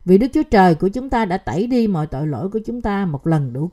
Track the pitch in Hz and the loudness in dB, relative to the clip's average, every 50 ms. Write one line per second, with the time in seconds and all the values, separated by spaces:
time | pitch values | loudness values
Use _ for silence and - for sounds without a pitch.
0 | - 180 185 196 262 262 - 311 302 - 233 196 185 180 160 151 180 196 202 - | 2 4 4 4 4 2 0 -2 0 4 4 6 6 6 4 2 0 -2 -2 -4
1 | 269 269 262 226 220 175 180 196 - - - 185 240 240 262 240 226 208 185 151 | -6 -4 -2 -2 -2 -2 -2 -4 -4 -4 -4 -4 -2 0 0 0 0 0 0 -2
2 | 156 160 - 135 156 151 135 110 156 196 208 220 214 220 233 247 226 208 196 196 | -4 -4 -6 -6 -4 -4 -4 -4 -6 -6 -6 -6 -6 -6 -8 -6 -4 -4 -2 -2
3 | 196 170 143 135 - 170 160 151 139 123 117 135 156 180 | -2 -4 -4 -4 0 0 0 0 0 -2 -4 -6 -6 -6